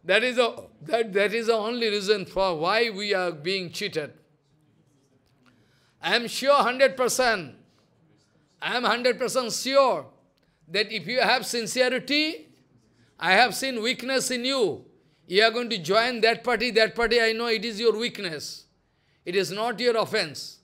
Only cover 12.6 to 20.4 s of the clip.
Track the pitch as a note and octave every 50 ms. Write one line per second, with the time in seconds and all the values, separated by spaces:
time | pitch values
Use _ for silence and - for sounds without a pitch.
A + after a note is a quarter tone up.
12.6 | _ _ _ _ _ _ _ _ _ _ _ - D#3+ E3+ F#3 G3+ B3 A#3+ F3 -
13.6 | C4 C4+ B3+ A3+ G#3 B3 B3+ - A#3 B3+ C4+ B3+ - - B3+ A#3+ A#3+ C4 C#4 C4+
14.6 | A3+ F3 B2+ G2 - _ _ _ _ _ _ _ _ _ F3 G3 A3 A3+ A3 A#3+
15.6 | B3 A3+ A#3 G3 D#3+ D3+ F#3+ A3 A3+ B3+ B3 A3+ G#3 A3+ A#3 - - B3 A#3+ G#3
16.6 | A#3 B3 G3+ A3 A3 G#3+ - A3+ A#3 A3+ A#3 A#3+ A3+ A3+ A3+ A3 A#3 A#3 A3 A3
17.6 | F#3+ A#3 A3 G3 A#3+ A3+ G3+ G#3+ A#3 A#3 - - G3+ F3 D#3 C#3+ - - - -
18.6 | - _ _ _ _ _ _ _ _ _ _ _ _ E3+ F3+ G3 F#3 D3 F3+ G#3
19.6 | A3 A#3+ A#3+ F3+ A#3+ A#3+ A3+ A3+ G3 B2+ G3+ A3 F3+ D#3 C3+ -